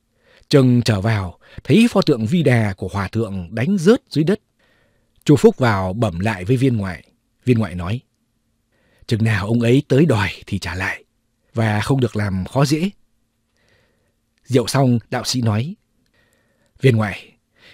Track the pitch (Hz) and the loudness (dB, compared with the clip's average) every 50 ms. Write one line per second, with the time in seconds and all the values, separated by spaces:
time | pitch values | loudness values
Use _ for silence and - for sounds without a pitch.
0 | _ _ _ _ _ _ _ _ _ _ - 143 131 127 123 123 113 - 110 95 | _ _ _ _ _ _ _ _ _ _ 4 4 4 6 4 2 2 0 -2 0
1 | 92 113 110 101 95 87 - - _ _ - - - - 127 214 233 240 - 202 | 0 -2 -2 -2 -4 -6 -10 -16 _ _ -20 -18 -2 2 4 4 4 4 2 0
2 | - - 143 110 110 104 156 180 151 135 123 117 110 101 92 - 104 92 - 101 | 2 2 0 0 0 -2 -2 0 2 2 2 2 0 -2 -4 -6 -10 -8 -6 -6
3 | 98 92 - 110 113 98 98 95 87 82 110 113 120 165 208 196 151 190 240 - | -6 -4 -4 -6 -6 -6 -6 -10 -10 -10 -8 -6 -4 -2 -2 0 2 2 2 2
4 | - _ - 143 147 156 208 - - _ _ _ _ _ _ _ _ _ _ _ | 0 _ -4 -2 0 0 -2 -4 -6 _ _ _ _ _ _ _ _ _ _ _
5 | _ _ _ _ _ - 147 120 - 233 - - 131 120 107 95 95 92 92 117 | _ _ _ _ _ 4 4 6 6 4 4 4 0 0 0 0 -2 -4 -2 -2
6 | 120 104 82 85 95 110 110 90 90 98 135 123 135 135 120 107 98 95 87 76 | -2 -2 -2 -2 -2 -4 -4 -4 -2 -2 0 2 2 0 0 0 -4 -6 -8 -10
7 | - _ _ _ _ _ _ _ _ 123 127 113 110 85 85 90 87 87 110 135 | -14 _ _ _ _ _ _ _ _ 0 2 2 0 -2 -6 -8 -6 -6 -6 -8
8 | - _ _ _ _ _ _ _ _ _ _ _ _ _ _ _ _ _ _ _ | -10 _ _ _ _ _ _ _ _ _ _ _ _ _ _ _ _ _ _ _
9 | _ - 120 101 113 113 110 95 101 104 117 120 117 117 127 143 - - 139 127 | _ -6 -4 -2 0 0 0 -2 -2 -2 -2 0 2 2 2 2 2 2 2 2
10 | 170 160 120 101 98 85 - - - - 107 92 - 85 87 92 92 95 - - | 4 2 2 0 -2 -4 -6 -10 -12 -10 -8 -8 -8 -8 -8 -8 -8 -8 -8 -10
11 | - _ _ _ _ _ _ _ _ _ _ 110 110 110 104 104 104 - 139 135 | -14 _ _ _ _ _ _ _ _ _ _ -2 -2 0 0 -2 -2 -2 0 0
12 | 123 107 - 107 104 101 92 95 90 - - 135 147 131 156 151 175 202 - _ | 0 -2 -2 -4 -4 -4 -4 -4 -6 -4 -2 0 0 0 0 -2 -2 -6 -6 _
13 | _ _ _ _ _ _ _ _ _ _ _ _ _ _ _ _ _ _ _ _ | _ _ _ _ _ _ _ _ _ _ _ _ _ _ _ _ _ _ _ _
14 | _ _ _ _ _ _ _ _ _ - 120 127 113 - - 135 139 127 120 113 | _ _ _ _ _ _ _ _ _ -2 0 0 0 0 0 0 2 2 2 0
15 | - _ 131 120 110 - - 127 120 113 104 107 131 165 208 - _ _ _ _ | -2 _ -6 -6 -6 -4 -4 -2 -2 0 0 -2 -4 -6 -10 -14 _ _ _ _
16 | _ _ _ _ _ _ _ _ _ _ _ _ _ _ _ _ - 131 113 110 | _ _ _ _ _ _ _ _ _ _ _ _ _ _ _ _ 2 2 2 2
17 | 110 101 87 - - - _ _ _ _ _ _ _ - | 0 -4 -8 -12 -18 -20 _ _ _ _ _ _ _ -20